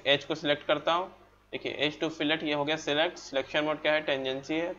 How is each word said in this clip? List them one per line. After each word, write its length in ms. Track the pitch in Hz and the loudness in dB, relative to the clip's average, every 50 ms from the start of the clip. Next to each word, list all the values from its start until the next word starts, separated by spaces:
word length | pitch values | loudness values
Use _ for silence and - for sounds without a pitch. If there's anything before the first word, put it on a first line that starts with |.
| - - | 2 4
edge 160 | 143 143 - | 4 4 2
को 100 | - 160 | -2 -6
select 300 | 151 - 147 147 147 - - | -2 0 0 0 0 2 2
करता 260 | 202 196 190 170 165 | 0 2 2 2 2
हूँ, 140 | 175 185 190 - - - - _ _ _ _ - | 2 0 -2 -8 -16 -20 -20 _ _ _ _ -10
देखिए 240 | 127 - 127 - - | -8 -6 -6 -2 0
edge 180 | 139 151 151 - | 0 0 0 0
to 100 | 170 156 | -2 -4
fillet 320 | 160 - 156 147 156 160 170 | -2 -2 0 0 0 0 0
ये 100 | 151 147 | 0 0
हो 120 | 147 143 | 0 0
गया 100 | 147 156 160 | 0 0 -2
select, 400 | - 151 143 147 165 175 170 - | 0 0 2 2 2 2 0 -4
selection 460 | - - 139 135 135 - - 156 151 | -10 -4 -2 -2 -2 0 0 0 0
mode 160 | 156 151 147 | 0 0 0
क्या 120 | - 151 151 | 2 2 2
है, 80 | 156 | 2
Tangency 540 | 151 156 143 135 131 135 143 135 139 - 156 | 2 0 0 0 0 -2 -2 -4 -4 -2 -2
है, 180 | 160 170 180 - | -2 -2 -2 -4